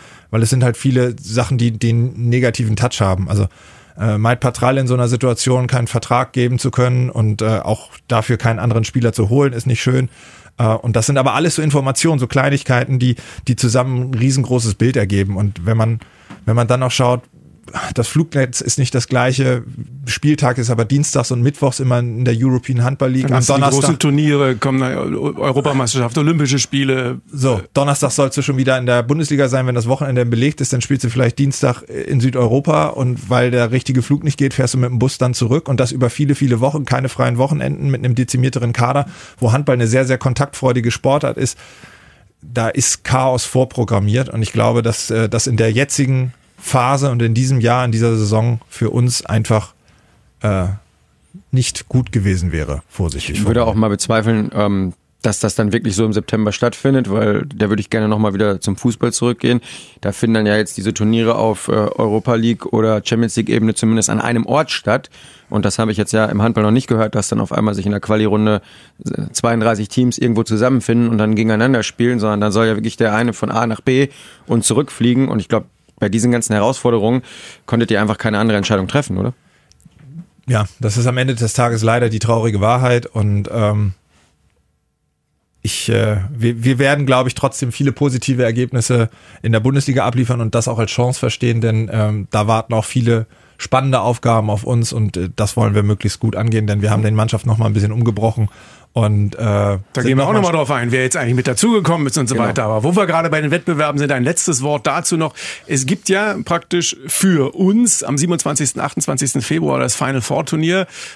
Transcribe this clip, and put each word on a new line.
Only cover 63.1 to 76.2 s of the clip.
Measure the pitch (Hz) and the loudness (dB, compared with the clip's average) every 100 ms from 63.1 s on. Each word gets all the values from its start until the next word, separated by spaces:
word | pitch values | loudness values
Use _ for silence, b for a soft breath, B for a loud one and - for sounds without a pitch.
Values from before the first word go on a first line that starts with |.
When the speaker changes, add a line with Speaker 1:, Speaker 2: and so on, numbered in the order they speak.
| 113 117 - | 0 0 -2
Speaker 3:
League | 110 | 0
Ebene | 113 110 - | 0 0 0
zumindest | 110 110 101 | 0 2 0
an | 107 | -2
einem | 117 120 - | 0 -2 0
Ort | 139 156 | -2 -2
statt. | - - 127 - B B B - | -4 -2 -2 -4 B B B -6
Und | 104 98 | -2 -2
das | - | 0
habe | 110 | -2
ich | 107 | -2
jetzt | 98 | 0
ja | 110 107 | 0 2
im | 104 | 2
Handball | 113 113 | 2 2
noch | 107 | 2
nicht | 120 - | 2 2
gehört, | 113 107 | 0 0
dass | - - | 0 -2
dann | 113 | -2
auf | 101 | -2
einmal | - 107 101 | 0 0 0
sich | 98 | -2
in | |
der | 101 | -2
Quali-Runde, | - 107 107 104 107 101 B B B - - | 0 2 2 2 2 0 B B B -14 -10
äh, | - 101 | -8 -8
zweiunddreißig | - 120 117 113 104 107 | -2 0 2 2 0 0
Teams | - 123 - | 0 2 2
irgendwo | 123 104 | 0 0
zusammenfinden | 92 107 127 131 - 117 117 | 0 2 2 2 2 2 2
und | 113 | 2
dann | 107 107 | 2 2
gegeneinander | 113 107 123 123 | 2 2 2 2
spielen, | 104 - 120 123 | -2 0 0 0
sondern | 107 104 | 0 0
dann | 104 | 0
soll | 101 113 | 2 2
ja | 107 | 0
wirklich | 113 - | -2 -2
der | 113 | 0
eine | 107 120 | 0 -2
von | 104 110 | -2 -4
A | 110 117 | -2 -2
nach | 110 | -2
B | - 131 139 B B B - | 0 2 0 B B B -2
und | 117 | 0
zurückfliegen. | - 113 - - 120 123 135 | 2 0 -2 0 2 2 0
Und | 110 | -2
ich | 92 | -2
glaub, | 113 - _ _ - | -2 -4 _ _ -4
bei | 104 | -2
diesen | 113 | 2